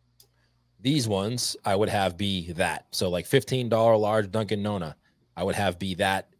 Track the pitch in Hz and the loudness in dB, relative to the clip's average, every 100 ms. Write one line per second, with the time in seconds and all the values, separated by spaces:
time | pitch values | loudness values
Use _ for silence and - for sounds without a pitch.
0 | _ _ - _ _ _ _ _ 120 151 | _ _ -20 _ _ _ _ _ 0 0
1 | 113 95 104 123 - - 104 98 101 101 | 2 0 -2 -4 -6 -4 0 2 2 2
2 | 95 87 101 95 85 82 85 78 - - | 0 0 -2 -2 -4 -2 -2 -2 -8 -4
3 | 95 87 - 135 - 131 117 113 117 110 | -2 -2 2 0 2 -4 0 4 6 6
4 | 104 110 98 110 104 104 104 101 78 - | 4 0 0 -2 -2 -4 -4 -4 -6 -12
5 | _ _ _ - 95 90 98 87 98 87 | _ _ _ -6 -2 0 0 -2 -4 -2
6 | 98 95 - | 0 0 -4